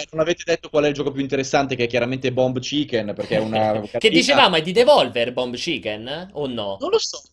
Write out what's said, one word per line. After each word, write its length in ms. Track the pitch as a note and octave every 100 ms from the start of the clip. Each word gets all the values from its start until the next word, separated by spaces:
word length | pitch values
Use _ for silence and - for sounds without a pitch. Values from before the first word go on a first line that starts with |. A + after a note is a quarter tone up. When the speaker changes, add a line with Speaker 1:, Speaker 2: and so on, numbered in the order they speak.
| D3
Speaker 1:
che 20 |
non 100 | D#3
avete 220 | D#3+ F3 -
detto 240 | E3+ D#3
qual 160 | D3+ D3
è 20 |
il 60 |
gioco 180 | C#3 C#3
più 100 | C3
interessante, 540 | C3+ C#3 C3 D3 C3+ B2
che 100 | A#2
è 20 |
chiaramente 440 | B2 A#2+ C3 C3+
Bomb 260 | B2 C3 B2+
Chicken, 540 | B2+ D3 C3+ A2 G#2
perché 220 | G2 G2+ G#2+
è 40 |
una 460 | A2 A2 G#2+ G#2+ G#2
Speaker 2:
<laughs> 100 | A#2+
Che 120 | A3
Speaker 1:
cattiva 20 |
Speaker 2:
dicevamo, 440 | - B3+ C#4 A3+ E3
è 40 |
di 100 | D#3+
Devolver 600 | F#3 B3 C4+ C3 A#2+ A#2
Bomb 220 | A#2+ B2 B2
Chicken, 760 | - C3+ G#2+ G#2+ A#2 D3+ F#3
o 140 | - C#3
no? 320 | A#2+ G2+ G2
Speaker 1:
Non 100 | D#4
lo 100 | A4
so, 220 | - - -